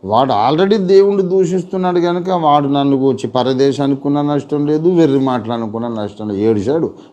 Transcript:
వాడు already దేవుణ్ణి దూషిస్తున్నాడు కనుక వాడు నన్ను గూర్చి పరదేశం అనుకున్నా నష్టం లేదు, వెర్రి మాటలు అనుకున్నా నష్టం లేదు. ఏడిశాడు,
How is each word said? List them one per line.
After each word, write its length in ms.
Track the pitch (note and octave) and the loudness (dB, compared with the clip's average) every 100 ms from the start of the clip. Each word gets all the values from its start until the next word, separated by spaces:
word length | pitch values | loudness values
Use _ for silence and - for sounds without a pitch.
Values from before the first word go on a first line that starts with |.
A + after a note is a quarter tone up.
| F#2+ | -2
వాడు 280 | A2+ C3+ | 0 2
already 440 | G#2 A#2 D#3 G3 A3 | 2 0 2 2 0
దేవుణ్ణి 460 | F3+ G3 G3+ G3+ | 4 4 4 2
దూషిస్తున్నాడు 760 | F3 F#3+ E3+ F#3 F3+ F#3+ F#3 F3 | 0 0 0 -2 -4 -4 0 0
కనుక 300 | F3 F3 F3+ | 0 -2 -2
వాడు 380 | F3+ D#3 D3 C#3 | 0 2 2 2
నన్ను 300 | C#3+ C#3 C3+ | 0 0 2
గూర్చి 320 | C3+ A#2+ A2+ | 0 -2 -2
పరదేశం 540 | B2+ B2+ C3 C#3 C3+ | -2 0 2 0 0
అనుకున్నా 380 | C#3 C#3 C#3+ D3 | -2 -2 -2 -2
నష్టం 440 | D3 D3 C#3+ D3 D3 | -2 -2 -2 -4 0
లేదు, 240 | D#3 E3 | 0 2
వెర్రి 300 | F3 D#3 C3+ | 2 2 2
మాటలు 340 | C3+ B2 G#2+ | 0 -2 -4
అనుకున్నా 360 | A#2+ A2 A2+ A#2+ | -6 -6 -6 -6
నష్టం 380 | A2+ G#2 G#2 G#2+ | -6 -8 -8 -6
లేదు. 120 | G2 | 0
ఏడిశాడు, 540 | A2 G#2+ G2 D#3+ C3 - - | 2 2 0 -2 -2 -6 -20